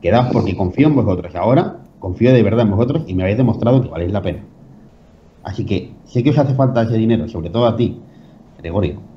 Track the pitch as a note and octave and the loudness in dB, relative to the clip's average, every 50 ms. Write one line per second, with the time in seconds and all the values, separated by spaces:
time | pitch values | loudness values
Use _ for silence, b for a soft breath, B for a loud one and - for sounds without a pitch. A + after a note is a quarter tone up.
0 | - - G#2+ A#2+ C3 C3+ C3+ C3 - G2+ G2 - G2 F2+ - - C#3 D#3 D3+ C3 | 0 2 2 2 2 2 0 -2 -2 -2 -2 -2 -4 -4 0 2 2 2 4 2
1 | A2+ G2 F#2 F2 E2 E2+ E2+ E2+ F2+ A2 B2+ D#3 F#3 - - - - - _ - | 2 0 -2 -4 -6 -10 -8 -4 0 2 2 2 2 -2 -6 -14 -20 -20 _ -12
2 | - F#2+ F#2 - A2+ B2 C3 A#2+ A2 G2+ G#2 A2+ A#2 G#2+ F#2+ G#2+ B2 B2 - F2 | -10 -10 -4 2 4 4 6 6 4 4 2 2 2 2 2 2 0 0 0 -4
3 | - - F#2 F#2 F#2 F#2+ G#2 A2 C3 A#2 - - - A#2 B2+ C3+ - - - E2 | -4 -4 -4 -2 0 0 0 2 2 0 0 0 0 2 2 2 2 0 -6 -6
4 | F2 E2+ G2 G2+ F#2 F#2+ E2 D2+ - - - - - - - - - - _ - | -6 -4 -4 -4 -4 -4 -8 -8 -12 -20 -20 -20 -20 -20 -20 -20 -20 -20 _ -20
5 | _ - _ _ _ _ _ _ - - G2+ - C3 - G#2 E2+ - - - - | _ -20 _ _ _ _ _ _ -14 -12 -8 -8 -6 -4 -4 -6 -6 -10 -18 -20
6 | - - - B2+ A#2 C#3+ D3+ D#3 C#3+ B2 C3 - C#3 B2 A2 A#2 A2+ A2+ A#2 A2 | -20 -6 -4 0 2 2 4 4 2 2 2 2 2 2 2 0 0 0 0 0
7 | A2 A2+ A#2 - - - - F2 D#2+ E2 - A2+ A#2+ A#2 - - A#2+ - - - | 2 2 2 0 -2 -4 -8 -8 -8 -4 -2 0 0 2 2 0 -2 -2 -2 -8
8 | - B B B B B B B B - - - - E2+ E2 G2+ G2 D#2 - - | -18 B B B B B B B B -20 -20 -16 -12 -6 -4 -2 -2 -2 -4 -8
9 | - - - | -16 -20 -20